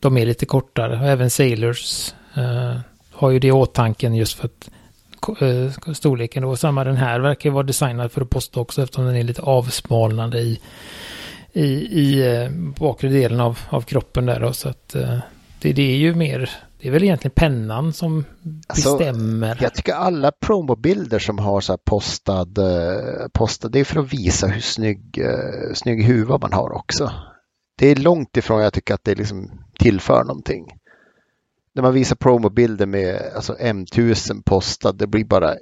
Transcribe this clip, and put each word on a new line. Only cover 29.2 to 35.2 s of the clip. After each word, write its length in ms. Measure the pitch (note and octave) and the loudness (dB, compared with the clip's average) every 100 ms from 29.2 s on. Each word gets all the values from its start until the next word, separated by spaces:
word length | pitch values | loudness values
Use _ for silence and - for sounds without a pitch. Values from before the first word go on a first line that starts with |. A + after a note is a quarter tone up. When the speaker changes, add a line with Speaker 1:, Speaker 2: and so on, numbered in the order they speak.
| G#2 G2+ G2 - - _ | -4 -8 -12 -18 -20 _
Speaker 2:
tillför 460 | B2 G2 - B2+ | 4 4 4 2
någonting. 400 | A#2+ C3+ - C#3 E2 - _ _ _ _ _ _ _ _ _ | 2 -4 -6 -6 -8 -20 _ _ _ _ _ _ _ _ _
När 80 | - | 0
man 120 | B2+ | 2
visar 220 | C3 B2 B2 | 4 2 2
promobilder 720 | C3 B2 A2 G#2+ A#2+ G#2+ G2+ | 4 4 4 2 2 2 -2
med, 360 | G2 F#2 G2 - | 0 -2 -2 -6
alltså, 220 | G#2 - - | -10 -8 -4
M 260 | B2 G#2 F#2 | -4 -4 -2
tusen 560 | A2+ A#2 G#2 - G#2 | 2 2 2 0 -6
postad, 500 | - F#2+ - - - | 0 0 0 -2 -2
det 140 | G2 G#2 | -2 -2
blir 180 | G#2 | -2